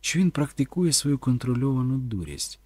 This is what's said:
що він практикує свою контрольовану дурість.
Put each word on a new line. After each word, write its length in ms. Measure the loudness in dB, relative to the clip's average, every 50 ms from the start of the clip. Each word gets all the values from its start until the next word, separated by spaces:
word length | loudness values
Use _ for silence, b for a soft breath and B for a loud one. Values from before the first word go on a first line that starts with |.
що 180 | -8 -2 0 2
він 120 | 2 2
практикує 640 | 2 0 -2 -2 0 -2 -2 -2 0 0 2 2 2
свою 260 | 2 2 0 0 0
контрольовану 800 | 2 0 0 2 0 0 0 0 0 0 0 0 0 0 0 -2
дурість. 600 | -2 -4 -4 -6 -6 -8 -8 -8 -8 -10 -10 -16 _